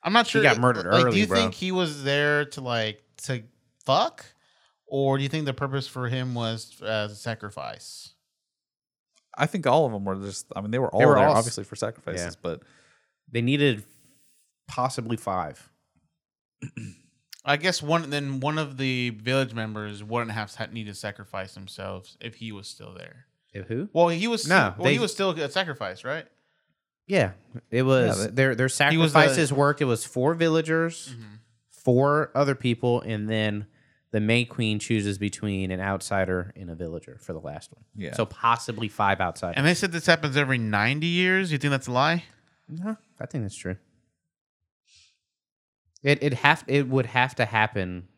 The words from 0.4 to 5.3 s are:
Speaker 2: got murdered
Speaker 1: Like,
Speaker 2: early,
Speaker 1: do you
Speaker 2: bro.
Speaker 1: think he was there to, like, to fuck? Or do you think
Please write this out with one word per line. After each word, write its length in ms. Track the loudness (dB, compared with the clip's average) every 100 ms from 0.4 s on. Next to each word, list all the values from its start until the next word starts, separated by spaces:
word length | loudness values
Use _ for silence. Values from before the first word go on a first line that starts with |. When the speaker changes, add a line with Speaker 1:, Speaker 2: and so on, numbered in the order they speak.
Speaker 2:
got 140 | 4 6
murdered 280 | 4 2 4
Speaker 1:
Like, 200 | 4 6
Speaker 2:
early, 60 | 4
Speaker 1:
do 20 |
you 80 | 4
Speaker 2:
bro. 100 | 4
Speaker 1:
think 160 | 2
he 180 | -2 -4
was 320 | -2 -2 -2
there 420 | -2 2 2 2 -2
to, 160 | -6
like, 420 | -4 -2 -2 -6 _ -16
to 200 | -8 -8 -8 _ _ _ 0
fuck? 400 | 2 2 -4 -20 _ _ _ _ _ _
Or 320 | 0 2 2
do 60 |
you 60 |
think 160 | 0